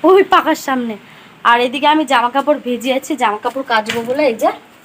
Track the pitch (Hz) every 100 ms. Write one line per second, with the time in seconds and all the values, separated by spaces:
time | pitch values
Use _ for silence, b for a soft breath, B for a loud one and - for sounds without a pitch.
0 | 311 381 381 359 294 302 - 262 240 208
1 | - B B B 220 240 247 269 294 302
2 | 302 254 240 262 277 277 247 240 240 262
3 | - 277 233 208 247 262 269 226 214 226
4 | 233 269 294 220 320 - - -